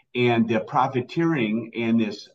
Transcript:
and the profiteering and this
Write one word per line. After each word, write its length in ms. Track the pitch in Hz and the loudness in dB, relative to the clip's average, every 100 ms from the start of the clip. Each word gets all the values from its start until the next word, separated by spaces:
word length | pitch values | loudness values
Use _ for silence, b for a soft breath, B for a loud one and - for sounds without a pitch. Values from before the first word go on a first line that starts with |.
| _ 123 | _ 0
and 320 | 120 117 110 | 2 4 2
the 140 | 110 | 0
profiteering 1080 | - 139 131 131 120 - 165 156 107 110 117 113 | 0 0 0 0 -4 0 0 0 0 -2 -4 -4
and 240 | 117 113 | 0 2
this 300 | 107 98 - | 0 -4 -12